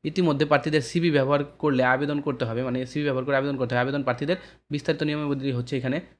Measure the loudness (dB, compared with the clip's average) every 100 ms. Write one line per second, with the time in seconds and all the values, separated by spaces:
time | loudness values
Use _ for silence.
0 | -4 0 2 2 4 2 4 0 0 0
1 | 2 2 4 2 0 -2 0 2 4 2
2 | 0 -2 -2 -2 -2 -2 -2 -4 -4 -2
3 | -2 -2 0 0 0 -2 0 0 0 0
4 | -2 -2 -2 -2 -6 -20 _ -6 -2 -2
5 | 0 -2 -2 -2 -2 -2 -2 -4 -2 -4
6 | -6 _